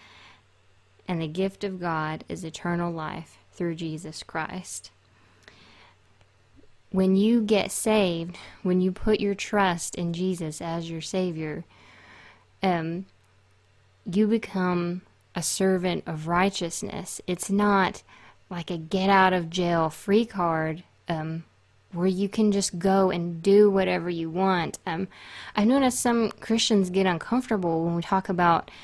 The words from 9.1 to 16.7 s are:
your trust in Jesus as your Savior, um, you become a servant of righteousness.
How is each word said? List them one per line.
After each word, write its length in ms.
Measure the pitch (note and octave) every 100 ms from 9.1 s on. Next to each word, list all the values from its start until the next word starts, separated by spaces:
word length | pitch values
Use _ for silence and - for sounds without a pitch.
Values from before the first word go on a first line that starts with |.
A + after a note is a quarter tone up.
| G#3+
your 160 | G3+
trust 600 | G3 - G#3 F#3+ E3+ - -
in 160 | E3+
Jesus 500 | E3+ F#3 F3+ D#3 D3+
as 260 | E3+ E3+ E3
your 140 | E3
Savior, 600 | D#3 F#3+ F#3 D#3+ D#3 D3+ - - - - - - - - _ -
um, 420 | F#3+ F3 D#3+ E3+ F#3+ _ _ _ _ _ _ _ _ _
you 220 | - F3+ G#3+
become 760 | A3+ - F#3+ F3+ F3 F3 F3+ - _ _
a 80 | -
servant 600 | D#3+ - F#3+ F#3 F3+ E3+ -
of 200 | D#3 D#3
righteousness. 920 | F3 G3 G3 E3+